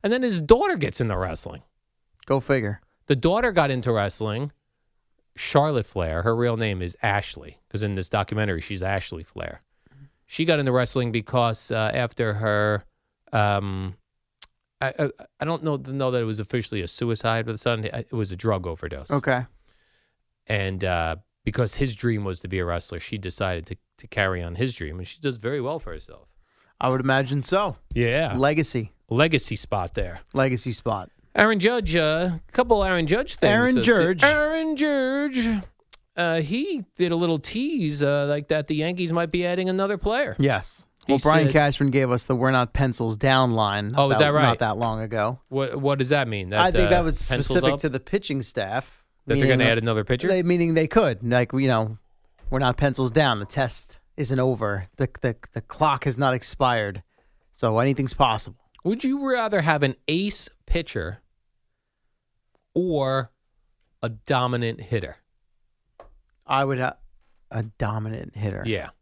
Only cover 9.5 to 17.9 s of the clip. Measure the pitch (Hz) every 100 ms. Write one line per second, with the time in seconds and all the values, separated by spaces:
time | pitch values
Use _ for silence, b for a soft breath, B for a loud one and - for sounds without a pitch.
9.5 | - _ b b b 139 b _ - 165
10.5 | 151 135 127 120 131 120 113 104 127 117
11.5 | 110 - 113 110 131 120 - 113 104 110
12.5 | 104 107 104 - _ _ _ _ 113 104
13.5 | 101 98 95 95 92 _ _ _ _ -
14.5 | _ _ _ 135 - - - - _ 147
15.5 | 165 156 143 131 135 131 123 113 107 104
16.5 | 123 113 107 87 - 120 113 117 113 113
17.5 | 107 123 113 107